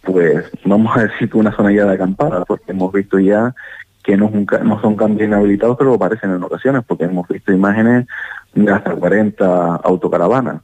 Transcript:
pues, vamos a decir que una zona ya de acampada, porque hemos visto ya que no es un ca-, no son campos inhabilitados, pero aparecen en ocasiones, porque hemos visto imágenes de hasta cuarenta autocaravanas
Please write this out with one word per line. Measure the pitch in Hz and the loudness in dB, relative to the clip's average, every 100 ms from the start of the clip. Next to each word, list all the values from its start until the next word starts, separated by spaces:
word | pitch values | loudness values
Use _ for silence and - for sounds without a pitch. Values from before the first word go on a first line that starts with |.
pues, | - 92 85 85 - - - | 0 2 2 0 -4 -6 0
vamos | 101 113 123 | 2 2 2
a | |
decir | 107 - 110 | -2 -2 -2
que | 113 | 0
una | 107 - | 0 2
zona | 104 | 2
ya | 104 101 | 2 2
de | |
acampada, | 95 92 98 147 90 90 | 0 -2 -2 -2 -2 -4
porque | 98 - | -6 -4
hemos | 95 92 | -4 -2
visto | 98 98 98 | -2 0 2
ya | 95 104 117 127 - - - _ | 2 2 0 -4 -18 -20 -20 _
que | - 98 | 0 2
no | - | 2
es | |
un | 104 98 | 0 -2
ca-, | - | 0
no | 117 107 | 0 0
son | 110 104 | 0 0
campos | 110 107 | 0 0
inhabilitados, | 107 104 101 98 110 123 | 0 2 2 2 0 2
pero | 135 117 | 2 2
aparecen | 95 110 98 | 0 -2 -4
en | 90 | -4
ocasiones, | 87 85 127 139 113 | -4 -4 -2 -2 -4
porque | 85 87 | -4 -2
hemos | 92 87 | -4 -4
visto | - - | -6 0
imágenes | 92 98 107 113 123 123 - - - _ | 0 2 2 2 2 0 -10 -14 -16 _
de | - 104 | 0 2
hasta | 98 98 | 2 -2
cuarenta | 85 90 101 107 101 95 90 87 85 | -2 0 2 0 0 0 2 0 -2
autocaravanas | 90 90 90 85 87 123 127 - | -2 0 0 0 2 0 -2 -8